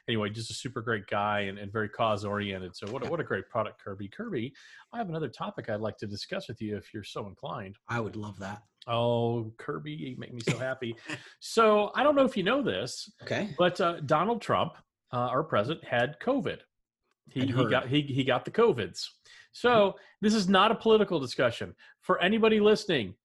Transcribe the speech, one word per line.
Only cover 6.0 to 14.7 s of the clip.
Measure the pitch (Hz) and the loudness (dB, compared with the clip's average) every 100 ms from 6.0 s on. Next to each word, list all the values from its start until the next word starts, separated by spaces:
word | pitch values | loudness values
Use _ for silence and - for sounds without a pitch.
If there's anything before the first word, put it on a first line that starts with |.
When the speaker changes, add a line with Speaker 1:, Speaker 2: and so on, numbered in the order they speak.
| 101 | -10
Speaker 1:
discuss | 101 - 185 - | -10 -8 -8 -8
with | 113 | -8
you | 107 101 | -6 -8
if | - | -10
you're | 110 | -14
so | - 143 104 | -12 -10 -12
inclined. | 90 147 147 95 101 - | -12 -10 -10 -12 -16 -8
Speaker 2:
I | 117 | -6
would | 104 107 | -4 -8
love | 104 95 | -10 -10
that. | 98 107 _ _ - | -12 -12 _ _ -4
Speaker 1:
Oh, | 117 120 117 117 120 110 - | 0 2 2 0 -2 -6 -10
Kirby, | - 156 151 | -10 -8 -8
you | 151 139 123 | -10 -10 -10
make | 117 | -12
me | 120 | -8
so | 110 120 | -4 -4
happy. | 131 131 117 113 - | -4 -6 -8 -8 -12
Speaker 2:
<laughs> | 151 - - | -14 -14 -18
Speaker 1:
So | - 226 220 208 208 208 | -2 4 6 6 2 2
I | |
don't | 285 | 2
know | 285 262 | 4 2
if | 208 | 2
you | |
know | 180 277 | 0 0
this, | 196 92 123 - - _ | 0 -2 -4 -8 -14 _
Speaker 2:
Okay. | - 117 208 160 | -4 -4 -2 2
Speaker 1:
but, | 175 175 | 2 4
uh, | 175 170 | 0 0
Donald | 143 156 196 240 | 2 2 2 0
Trump, | - 95 139 | 0 0 0